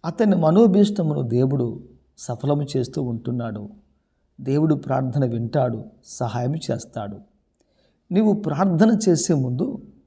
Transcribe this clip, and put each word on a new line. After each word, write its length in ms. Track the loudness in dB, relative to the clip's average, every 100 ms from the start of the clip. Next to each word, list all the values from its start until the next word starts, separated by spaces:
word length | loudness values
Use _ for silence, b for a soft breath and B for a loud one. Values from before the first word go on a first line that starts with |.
అతని 320 | -10 0 2 4
మనోభీష్టమును 840 | 6 6 6 6 4 2 -2 -2
దేవుడు 640 | 0 2 2 0 -2 -6 -16 _ _ -16
సఫలము 480 | -10 -6 -2 -2 -2 -4
చేస్తూ 260 | -4 -4
ఉంటున్నాడు. 680 | -6 -6 -6 -6 -6 -10 -14 -18 _ _ _ _ _ -12
దేవుడు 340 | -2 0 2
ప్రార్థన 500 | 0 -2 -2 -2 -2
వింటాడు, 600 | -2 -2 -4 -2 -2 -4 -10 _
సహాయం 500 | -20 -8 -6 -4 -4 -4
చేస్తాడు. 640 | -6 -8 -8 -10 -10 -12 -20 _ _ _ _ _ _ _ _
నీవు 200 | 2 2
ప్రార్థన 680 | 2 -2 0 0 4 4 4 2
చేసే 260 | 2 2
ముందు 480 | 0 0 -2 -4 -6 -14 _